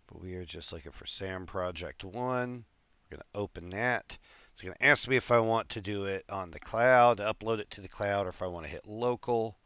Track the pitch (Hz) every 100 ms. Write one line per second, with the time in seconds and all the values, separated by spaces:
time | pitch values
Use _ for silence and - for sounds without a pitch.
0 | _ - 92 90 87 85 - 85 76 -
1 | - - 95 92 90 98 90 87 85 -
2 | 95 107 123 127 123 123 113 _ _ _
3 | - 76 - 101 98 - 85 95 123 120
4 | - - _ - - - 90 - 135 139
5 | 113 131 - 120 113 113 - 113 98 101
6 | 98 98 - 98 87 78 - 110 123 127
7 | 120 107 104 107 107 113 - - 95 -
8 | 101 101 92 - 92 85 76 80 107 107
9 | 123 123 - 117 113 104